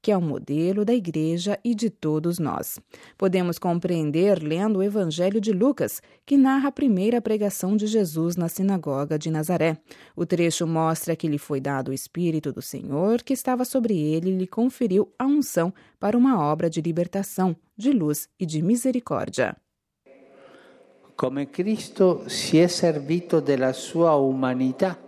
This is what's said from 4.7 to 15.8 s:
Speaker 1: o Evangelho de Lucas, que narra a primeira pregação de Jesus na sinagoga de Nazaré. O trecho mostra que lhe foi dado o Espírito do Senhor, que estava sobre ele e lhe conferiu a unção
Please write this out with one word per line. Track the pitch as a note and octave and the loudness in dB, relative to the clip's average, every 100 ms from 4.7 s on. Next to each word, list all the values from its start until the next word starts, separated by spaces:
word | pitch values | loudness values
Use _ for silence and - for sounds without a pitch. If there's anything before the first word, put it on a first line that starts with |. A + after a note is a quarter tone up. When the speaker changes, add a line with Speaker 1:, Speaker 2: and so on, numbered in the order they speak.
| G3 | 0
Speaker 1:
o | |
Evangelho | G3+ G#3 E3+ D#3 F#3 G#3+ | 0 0 -2 0 0 0
de | G#3 | -2
Lucas, | F#3+ B3+ - C3+ - _ _ - | 2 0 0 -4 -6 _ _ 0
que | C#4 | 4
narra | C4+ C4+ C#4 | 4 2 -2
a | |
primeira | - C#4+ F#3 G#3 A#3+ | 0 0 2 2 0
pregação | A3 G#3+ G#3 - F#3 G#3 | 0 0 0 -2 -2 0
de | G#3+ | 2
Jesus | A3 F#3 D#3 E3+ F3 | 0 0 0 -2 0
na | E3+ | -4
sinagoga | - F#3+ F#3+ D#3 C3+ C#3+ D#3 | 0 0 0 -2 -4 -2 -4
de | D#3+ | -2
Nazaré. | D#3 D3+ E3+ D#3+ D#3+ _ - - | -2 0 2 0 0 _ -20 -18
O | - E3+ | -8 -2
trecho | E3+ E3+ - E3 | 2 2 2 0
mostra | D#3+ D#3+ D#3+ - D#3+ | 2 0 0 -4 -2
que | D#3+ | -2
lhe | D3 | -2
foi | - C#3 | -2 -4
dado | C3+ C#3 C3 | -2 -4 -4
o | |
Espírito | C3+ - - F3 D#3 D3 | -6 -8 -2 0 0 -4
do | - | -8
Senhor, | - C3+ - C#3+ G3 A#3 | -10 -10 -6 -2 0 0
que | - | -2
estava | C4 - B3+ | -4 -2 -2
sobre | B3 C4+ A3+ F#3 | 0 0 0 0
ele | D3+ D#3+ F3+ | 2 0 0
e | F#3 | -2
lhe | F#3 | -2
conferiu | - B3 - A#3 F#3 - _ | 0 -2 0 0 2 0 _
a | |
unção | C4 D4 B3+ F3 E3+ - | 0 2 2 0 -2 -4